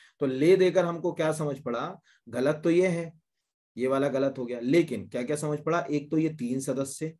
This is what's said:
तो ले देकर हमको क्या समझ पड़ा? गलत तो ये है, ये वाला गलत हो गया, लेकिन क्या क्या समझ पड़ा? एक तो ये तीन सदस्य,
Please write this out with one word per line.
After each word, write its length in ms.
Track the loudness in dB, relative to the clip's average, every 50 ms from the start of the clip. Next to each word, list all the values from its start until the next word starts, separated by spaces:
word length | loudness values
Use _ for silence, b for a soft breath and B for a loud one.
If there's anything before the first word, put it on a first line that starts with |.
| b b b b
तो 60 | -4
ले 300 | -2 0 4 6 6 6
देकर 280 | 8 6 4 4 4 2
हमको 280 | 2 0 -4 -4 -4 -2
क्या 200 | 0 0 0 0
समझ 260 | -2 -2 -4 -4 -4
पड़ा? 420 | -4 -4 -4 -4 -4 -6 -8 -12 b b b b b -10
गलत 320 | -4 0 0 0 0 0 2
तो 60 | 2
ये 160 | 4 4 4
है, 260 | 4 2 0 -4 -6 -10 _ _ _ _ _ _ _ _ _ _ _ _
ये 100 | -4 -2
वाला 220 | 0 2 2 2 0
गलत 260 | 0 0 0 -2 -2 -4
हो 80 | -6
गया, 140 | -6 -6 -4
लेकिन 480 | 0 2 4 4 4 2 0 -6 -8 -6
क्या 140 | -6 -6 -4
क्या 140 | -4 -4
समझ 220 | -2 -2 -2 -4 -4
पड़ा? 280 | -2 -2 -2 -2 0 -2
एक 200 | -2 -4 -2 -2
तो 80 | 0 0
ये 100 | 0 0
तीन 320 | -2 -4 -4 -4 -4 -4
सदस्य, 540 | -2 -2 -2 -2 -4 -6 -6 -8 -8 -10 -10 _